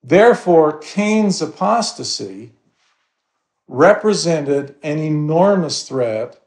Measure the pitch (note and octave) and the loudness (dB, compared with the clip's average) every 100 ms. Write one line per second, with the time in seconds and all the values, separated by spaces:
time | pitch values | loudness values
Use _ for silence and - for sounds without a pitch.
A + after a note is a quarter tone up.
0 | C3 F3 A3+ G#3+ F3+ E3 D3+ D3+ - F#3+ | 2 4 6 4 2 4 4 -2 -10 -4
1 | G#3 G#3+ G#3 F3+ D#3+ - G3 A#3 - - | 0 0 0 -2 -6 -4 -2 0 -2 -8
2 | A#2+ - G2+ F#2+ A#2 _ _ _ _ _ | -10 -10 -10 -14 -20 _ _ _ _ _
3 | _ _ _ _ _ _ _ B2+ E3+ G#3+ | _ _ _ _ _ _ _ 2 4 4
4 | G#3+ F3+ D#3+ D#3+ C#3+ C#3+ C#3+ - D#3 D3+ | 0 0 0 -2 0 -2 -4 -12 -6 -4
5 | D#3 D3+ D3+ E3 G3 G3 D#3 B2 - C3 | -2 -2 0 2 2 2 -2 -6 -6 -4
6 | A#2+ G#2+ B2+ - | -2 -4 -8 -12